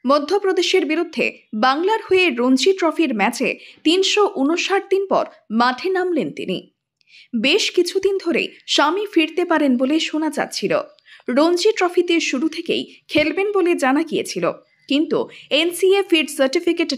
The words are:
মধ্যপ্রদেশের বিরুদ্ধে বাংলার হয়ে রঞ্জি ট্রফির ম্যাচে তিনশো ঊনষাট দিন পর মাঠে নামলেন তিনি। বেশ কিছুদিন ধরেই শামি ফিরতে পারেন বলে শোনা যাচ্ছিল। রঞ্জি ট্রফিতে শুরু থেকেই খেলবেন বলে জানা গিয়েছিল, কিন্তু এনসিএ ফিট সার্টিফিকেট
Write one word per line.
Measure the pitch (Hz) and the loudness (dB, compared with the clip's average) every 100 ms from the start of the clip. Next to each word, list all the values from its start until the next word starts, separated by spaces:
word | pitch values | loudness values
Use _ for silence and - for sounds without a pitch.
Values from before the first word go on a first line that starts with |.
মধ্যপ্রদেশের | 247 294 294 392 392 359 349 370 294 | 2 0 2 0 0 0 2 0 0
বিরুদ্ধে | 311 339 233 - - _ 214 | -2 -4 -2 -4 -4 _ 0
বাংলার | 254 277 381 440 | 0 2 0 -2
হয়ে | 427 370 359 240 | 2 2 2 2
রঞ্জি | 247 262 381 | 2 4 2
ট্রফির | 381 339 302 320 | 2 0 0 -2
ম্যাচে | 220 202 240 208 - - - | 0 -2 0 -4 -4 -14 -2
তিনশো | 311 359 381 427 403 - | 0 2 2 2 0 0
ঊনষাট | 269 339 - 392 381 | 0 0 0 -2 0
দিন | 381 392 | -2 2
পর | 180 - - _ | 0 -2 -10 _
মাঠে | 220 240 247 370 | 0 0 0 -2
নামলেন | 370 370 320 156 | -2 0 -2 -4
তিনি। | - - 175 - _ _ _ _ - - | -6 -8 -8 -8 _ _ _ _ -20 -8
বেশ | 240 254 381 - | -2 2 2 0
কিছুদিন | - 349 381 381 392 | 0 0 0 0 -2
ধরেই | 339 254 - - - | -2 -2 -4 -10 -4
শামি | - 294 370 415 | 0 2 0 0
ফিরতে | 330 311 330 | 0 0 -2
পারেন | 349 311 285 240 | 0 2 2 2
বলে | 262 320 | 2 0
শোনা | - 311 311 | -2 -2 -4
যাচ্ছিল। | 302 - - 196 156 - _ _ - - | -4 -6 -4 -2 -2 -4 _ _ -14 -2
রঞ্জি | 254 330 349 415 | 2 4 4 2
ট্রফিতে | 427 359 359 349 339 | 2 0 0 2 0
শুরু | - 262 311 | 0 -2 -2
থেকেই | 339 - - - - _ | -4 -4 -4 -6 -16 _
খেলবেন | 302 302 320 403 | 0 0 0 0
বলে | 403 349 | 0 0
জানা | 330 262 277 | 0 0 0
গিয়েছিল, | 320 190 - 185 165 - _ _ - | -2 -4 -4 -4 -4 -4 _ _ -2
কিন্তু | 277 311 180 - - - | -2 0 -2 -4 -10 -2
এনসিএ | 277 339 339 381 392 | 0 0 0 2 2
ফিট | 392 320 311 | 2 0 0
সার্টিফিকেট | - 269 339 339 339 302 | -2 0 0 -2 -2 -2